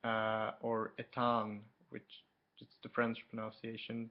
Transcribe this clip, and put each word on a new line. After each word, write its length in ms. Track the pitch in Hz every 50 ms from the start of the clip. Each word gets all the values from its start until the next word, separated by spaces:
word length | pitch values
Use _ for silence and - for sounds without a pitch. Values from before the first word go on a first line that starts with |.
| -
uh, 480 | 117 113 110 110 110 110 110 110 107 - -
or 320 | - 120 113 110 110 110 - -
Ethan, 640 | 120 - - 131 123 120 120 117 107 107 104 104 104 - _ _ - _
which 340 | - - - _ - - - _ _ _ _ _ _ -
is 60 | - - - _ -
the 60 | 113
French 280 | - - 120 113 113 113 - -
pronunciation 800 | - 113 110 110 107 - - 113 113 110 - - 120 117 117 113